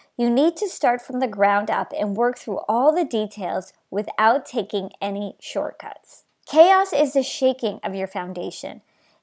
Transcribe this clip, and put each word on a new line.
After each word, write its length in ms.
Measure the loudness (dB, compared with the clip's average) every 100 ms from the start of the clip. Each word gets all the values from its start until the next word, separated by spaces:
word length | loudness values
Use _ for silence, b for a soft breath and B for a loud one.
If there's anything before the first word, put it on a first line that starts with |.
| b b
you 140 | 2
need 260 | 4 2 2
to 120 | -6
start 320 | -2 0 0
from 180 | -4 -4
the 80 | -4
ground 420 | 2 2 2 0
up 220 | -4 -4
and 240 | -4 -4 0
work 220 | -2 -2
through 220 | -6 -6 -2
all 200 | 2 4
the 140 | 2
details 720 | 2 -2 -4 -6 -6 -6 -8 _ -8
without 560 | -6 -4 2 4 4 0
taking 460 | -6 -4 -4 -6 -8
any 340 | -6 -6 -8 -10
shortcuts. 840 | -8 -6 -6 -8 -16 -16 -20 -20 _ _ 0
Chaos 460 | 6 8 6 2
is 220 | 2 2
the 100 | 2
shaking 560 | 0 0 0 0 -4 -4
of 140 | -6 -6
your 100 | -6
foundation. 720 | -6 -8 -8 -10 -10 -12 -14 _ _ _ _